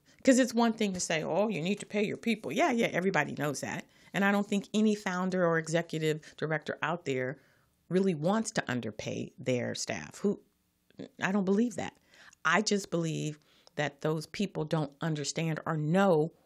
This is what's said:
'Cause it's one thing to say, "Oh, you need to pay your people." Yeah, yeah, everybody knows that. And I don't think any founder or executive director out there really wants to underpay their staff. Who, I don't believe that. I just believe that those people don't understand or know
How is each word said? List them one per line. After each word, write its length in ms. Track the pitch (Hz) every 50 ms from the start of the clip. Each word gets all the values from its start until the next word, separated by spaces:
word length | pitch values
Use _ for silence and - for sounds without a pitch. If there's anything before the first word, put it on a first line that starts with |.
| _ _ - _ -
'Cause 140 | 262 262 233
it's 140 | 262 233 226
one 200 | 226 233 233 220
thing 180 | 220 214 202 185
to 60 | 180
say, 240 | - - 175 156 160
"Oh, 240 | 147 147 185 208 226
you 140 | 202 156
need 180 | 151 175 202 202
to 60 | -
pay 180 | - - 214 214
your 120 | 175 139 -
people." 340 | - 226 226 220 - -
Yeah, 200 | 147 226 330 330
yeah, 160 | 247 233 214 165
everybody 460 | - 160 180 196 185 156 143 143 131 -
knows 240 | 156 156 135 -
that. 240 | - 107 - 165 - _ _ _ - - -
And 120 | 180 196
I 60 | 196
don't 160 | 202 202 202 208
think 200 | 214 196 190 - -
any 200 | 214 214 220 208
founder 520 | 208 - 196 180 180 185 185 185 185 180
or 120 | 170 165 160
executive 640 | 160 160 156 170 170 170 - 156 156 156 151 156 - - - -
director 400 | - 156 160 151 - - - -
out 240 | - 147 170 170 -
there 340 | 151 135 127 127 127 147 - _ _ _ _ _ _ _ _ _ -
really 260 | 165 185 196 196 175
wants 380 | 147 147 175 202 220 214 -
to 180 | - - - -
underpay 600 | 123 123 113 113 - - - 117 107 113 120 - - -
their 380 | 123 127 127 123 117 117 110
staff. 440 | - - - 113 92 76 - - -
Who, 220 | - 202 196 - - _ _ _ _ _ _ _ _ _ _ - - - _ -
I 100 | - 175
don't 140 | 190 208 190
believe 300 | 185 202 202 240 247 202
that. 220 | - - - - _ _ _ _ - - - - _ -
I 180 | 156 165 190
just 280 | 214 - 208 202 196 -
believe 500 | - 170 165 165 151 147 147 151 147 - _ _ _ _ _ - -
that 260 | - 147 147 - -
those 260 | - 156 160 160 151 -
people 380 | - - 208 185 - 160 156
don't 260 | 151 170 160 151 143 - -
understand 640 | - 165 156 147 143 - - - 165 160 156 156 -
or 120 | - 165 156
know 560 | 151 151 165 190 202 196 175 151 151 165 - _ _